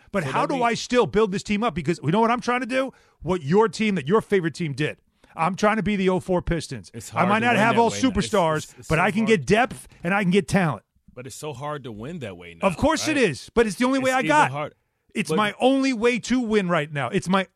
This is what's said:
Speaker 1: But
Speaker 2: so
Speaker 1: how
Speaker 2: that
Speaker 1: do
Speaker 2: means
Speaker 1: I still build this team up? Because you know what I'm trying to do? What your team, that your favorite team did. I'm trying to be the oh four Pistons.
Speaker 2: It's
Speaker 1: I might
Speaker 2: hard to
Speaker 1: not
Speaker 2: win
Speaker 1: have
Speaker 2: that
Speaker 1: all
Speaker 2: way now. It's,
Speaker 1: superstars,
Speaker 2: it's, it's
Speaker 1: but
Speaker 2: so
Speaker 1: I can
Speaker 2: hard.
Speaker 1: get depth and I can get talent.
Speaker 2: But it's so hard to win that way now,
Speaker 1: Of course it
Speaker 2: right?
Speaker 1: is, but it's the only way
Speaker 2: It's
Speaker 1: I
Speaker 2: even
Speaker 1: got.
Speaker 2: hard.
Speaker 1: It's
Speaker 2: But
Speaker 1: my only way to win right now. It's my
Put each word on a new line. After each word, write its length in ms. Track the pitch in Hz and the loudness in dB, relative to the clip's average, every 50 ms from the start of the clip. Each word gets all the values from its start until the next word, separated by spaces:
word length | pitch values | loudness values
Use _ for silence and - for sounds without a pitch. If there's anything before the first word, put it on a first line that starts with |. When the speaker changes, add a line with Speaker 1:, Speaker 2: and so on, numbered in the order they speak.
| _ _ - | _ _ -4
Speaker 1:
But 100 | 202 160 | -4 -4
Speaker 2:
so 80 | 135 | -2
Speaker 1:
how 120 | - 208 269 | -2 -2 -2
Speaker 2:
that 80 | 269 | 0
Speaker 1:
do 40 | 285 | 0
Speaker 2:
means 100 | 262 240 | 0 0
Speaker 1:
I 80 | 233 233 | 0 0
still 320 | - - - 240 247 220 | -2 -4 0 2 2 2
build 260 | 143 113 202 220 208 180 | 4 4 2 2 2 0
this 100 | 196 - | -4 -2
team 220 | - 208 202 233 | -2 -2 0 0
up? 100 | 233 151 | -2 -2
Because 240 | 175 147 147 175 - | -2 -4 -4 -4 -2
you 120 | - 131 170 | 0 0 2
know 80 | 220 | 4
what 100 | 233 226 | 4 2
I'm 100 | 240 247 | 2 0
trying 200 | - 240 247 247 | 0 -2 -2 -2
to 60 | 262 | -2
do? 260 | 220 262 262 269 254 - _ _ _ _ _ - | -2 -2 -2 -2 -2 -6 _ _ _ _ _ -4
What 200 | 151 185 185 143 | -4 -4 -2 0
your 260 | 135 175 208 226 214 | 2 4 4 4 4
team, 280 | 147 - 220 214 202 | 2 0 -2 0 0
that 100 | 175 131 | -2 0
your 140 | 139 202 220 | 2 0 0
favorite 340 | - - 208 196 160 165 - | 2 2 0 0 0 -2 -4
team 180 | - 175 151 135 | -4 -6 -6 -4
did. 260 | 117 151 131 98 - _ _ _ _ _ _ _ | -4 -4 -4 -4 -10 _ _ _ _ _ _ _
I'm 220 | - 160 175 190 | -2 -2 -2 0
trying 200 | - 208 214 214 220 | 2 2 2 2 2
to 40 | 175 | 0
be 140 | 202 208 | 0 0
the 120 | 190 190 185 | 2 2 2
oh 100 | 185 180 | 0 0
four 200 | - - 180 175 - | 0 0 -2 0 0
Pistons. 500 | - 170 160 - - 135 113 87 - - | -2 -2 -4 -4 -6 -10 -12 -14 -14 -16
Speaker 2:
It's 180 | 117 - - - | -16 -14 -8 -2
Speaker 1:
I 100 | - 175 | 0 2
might 40 | 185 | 2
Speaker 2:
hard 140 | 202 220 226 | 2 2 2
to 40 | |
Speaker 1:
not 40 | 240 240 | 2 2
Speaker 2:
win 40 | 190 | 4
Speaker 1:
have 140 | 214 233 226 | 4 4 4
Speaker 2:
that 60 | 226 | 4
Speaker 1:
all 100 | 233 226 | 2 2
Speaker 2:
way 100 | - 202 | 2 0
now. 80 | 214 262 | 0 0
It's, 200 | 185 202 180 - | 0 0 -2 0
Speaker 1:
superstars, 280 | - 202 175 160 156 156 | 0 2 2 2 0 -2
Speaker 2:
it's, 160 | - - - - | -4 -8 -14 -20
it's 100 | 120 - | -4 -2
Speaker 1:
but 80 | 160 151 | 0 2
Speaker 2:
so 40 | 180 | 2
Speaker 1:
I 80 | 208 | 2
can 120 | - 214 226 | 0 0 2
Speaker 2:
hard. 60 | 208 | 2
Speaker 1:
get 180 | 220 185 127 | 2 2 2
depth 420 | 113 190 214 254 233 - - - - - - - | 2 2 2 2 0 -2 -10 -18 -20 -20 -8 -4
and 100 | 170 196 | -2 -2
I 80 | 202 214 | 0 2
can 80 | 262 | 2
get 160 | 277 202 - | 2 2 2
talent. 380 | - - 196 180 156 123 98 - _ _ _ _ - _ | 2 0 2 2 2 -2 -4 -10 _ _ _ _ -20 _
Speaker 2:
But 140 | 123 123 | -18 -16
it's 80 | 135 - | -16 -16
so 160 | - - 151 139 | -12 -12 -12 -10
hard 280 | 117 143 147 151 147 117 | -10 -8 -8 -8 -8 -10
to 60 | 131 107 | -12 -12
win 280 | 101 113 139 180 175 | -12 -12 -12 -10 -10
that 160 | 123 104 92 | -10 -12 -12
way 180 | 87 87 85 85 | -14 -16 -18 -10
now, 140 | 82 - 196 | -2 0 0
Speaker 1:
Of 80 | 165 | 0
course 320 | - - 294 320 - - 302 | 2 2 2 2 2 0 -2
it 80 | 311 | 0
Speaker 2:
right? 140 | 285 240 185 | 2 2 0
Speaker 1:
is, 200 | 135 - - - _ | 0 -4 -10 -4 _
but 140 | 226 233 | 0 0
it's 100 | 214 175 | 0 0
the 80 | - 247 | 0 0
only 140 | 254 269 269 | 0 2 2
way 120 | 254 262 | 0 0
Speaker 2:
It's 40 | 262 | 0
Speaker 1:
I 20 | 262 | 0
Speaker 2:
even 80 | 254 - | 2 2
Speaker 1:
got. 220 | 294 302 285 - 135 | 4 4 4 2 0
Speaker 2:
hard. 220 | 147 151 - - _ _ _ _ _ _ _ _ | -4 -8 -8 -10 _ _ _ _ _ _ _ _
Speaker 1:
It's 180 | 233 202 - | -6 -2 0
Speaker 2:
But 60 | 156 | 0
Speaker 1:
my 180 | 190 214 208 202 - | 0 0 0 0 2
only 340 | 233 254 269 277 269 269 262 | 2 2 4 4 2 0 0
way 280 | 208 220 240 247 214 | 0 0 0 0 0
to 180 | - - 240 262 | -2 -2 0 0
win 280 | 247 214 220 208 190 175 | 0 2 0 0 2 2
right 240 | 175 160 147 156 151 | 0 -2 -2 -2 -4
now. 160 | 143 131 117 | -4 -4 -2
It's 200 | - 190 - 170 | -2 -2 0 0
my 200 | 185 190 185 - _ | 0 0 0 -2 _